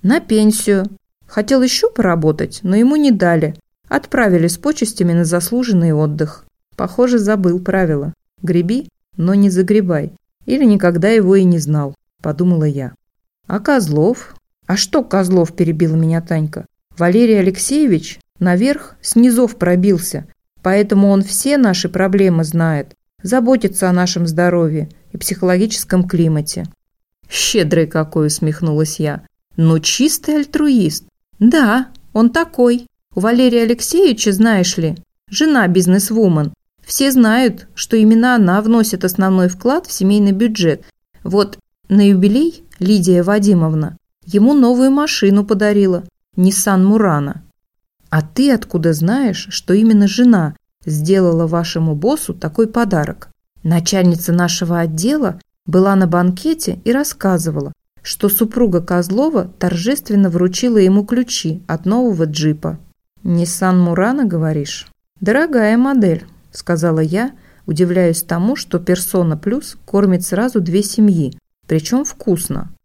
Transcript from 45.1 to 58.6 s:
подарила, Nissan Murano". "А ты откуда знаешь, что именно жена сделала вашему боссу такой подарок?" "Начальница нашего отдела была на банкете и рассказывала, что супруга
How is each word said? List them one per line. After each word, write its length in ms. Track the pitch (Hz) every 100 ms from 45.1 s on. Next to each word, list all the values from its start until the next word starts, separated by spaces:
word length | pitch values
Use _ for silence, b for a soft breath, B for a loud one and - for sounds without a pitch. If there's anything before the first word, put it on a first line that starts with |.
| - 202 202 208
подарила, 580 | 208 208 208 196 175 - _ _ -
Nissan 500 | 185 190 - 190 190
Murano". 520 | 220 208 151 143 - - _ _ _ _ _ _
"А 120 | 156
ты 300 | 156 - 277
откуда 420 | 233 - 175 165
знаешь, 540 | 151 160 247 262 185 -
что 240 | - -
именно 340 | 190 220 214 202
жена 480 | 196 247 220 156 147 _ _ -
сделала 600 | 151 156 190 180 165 165
вашему 480 | 170 170 170 160 147
боссу 380 | 185 302 -
такой 340 | 170 160 151 226
подарок?" 600 | 220 233 180 147 - - _ _ _
"Начальница 720 | 160 165 170 180 180 170 -
нашего 460 | 175 175 175 170 170
отдела 580 | 170 160 196 302 233 180 _ _ -
была 300 | 170 190 196
на 100 | 185
банкете 720 | 175 180 180 302 320 - 180
и 80 | 220
рассказывала, 800 | 247 294 - 196 180 165 151 143 151 _ _
что 260 | - - 202
супруга 540 | 202 220 226